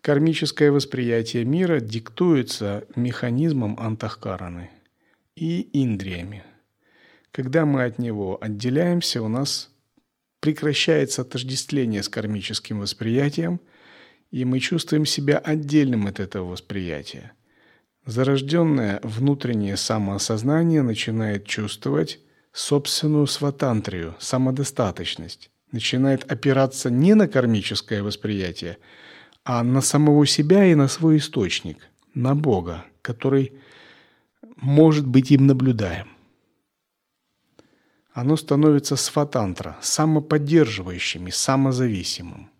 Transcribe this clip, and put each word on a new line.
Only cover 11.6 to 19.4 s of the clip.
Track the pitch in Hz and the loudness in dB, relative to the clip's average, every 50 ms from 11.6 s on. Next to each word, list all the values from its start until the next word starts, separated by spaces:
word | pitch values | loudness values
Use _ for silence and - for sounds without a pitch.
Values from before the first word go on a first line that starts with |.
| - - 147 143 127 117 107 101 98 | -6 -4 -2 -2 0 0 -2 -2 -4
с | - | -6
кармическим | - 113 107 104 107 104 92 - 110 - - - 110 104 | -8 -6 -6 -4 -6 -6 -6 -6 -8 -8 -8 -6 -8 -6
восприятием, | 101 98 - _ 113 113 113 131 139 143 143 - 165 170 180 175 _ _ _ _ _ - - - - _ _ _ _ _ | -6 -6 -8 _ -4 -2 0 0 0 0 -2 -2 -4 -4 -4 -6 _ _ _ _ _ -20 -20 -20 -20 _ _ _ _ _
и | - 127 127 | -6 -4 -2
мы | 127 127 131 | -2 -2 -2
чувствуем | 127 - 185 165 - - 156 151 151 | -2 -2 -4 -4 -2 0 0 0 0
себя | 143 - - 143 139 151 - | 0 -2 -2 0 0 0 0
отдельным | - - 151 156 151 143 147 156 143 131 123 110 101 | 0 -2 -2 -2 -2 2 4 4 4 4 2 0 -2
от | 101 95 - | -4 -4 -6
этого | 101 92 - 101 92 90 | -8 -6 -6 -8 -8 -8
восприятия. | 90 85 - _ 98 98 92 85 78 73 - - - - - - - _ _ _ _ _ _ _ _ _ _ _ _ _ _ | -10 -12 -10 _ -8 -6 -6 -6 -8 -8 -10 -12 -16 -18 -20 -20 -20 _ _ _ _ _ _ _ _ _ _ _ _ _ _
Зарожденное | 127 110 120 131 135 139 135 131 139 156 170 170 160 147 131 117 101 98 104 - | -8 -2 0 2 2 2 0 0 0 0 2 2 4 2 2 0 0 -2 -4 -6
внутреннее | 113 110 113 131 143 143 139 | -8 -6 -2 0 0 0 0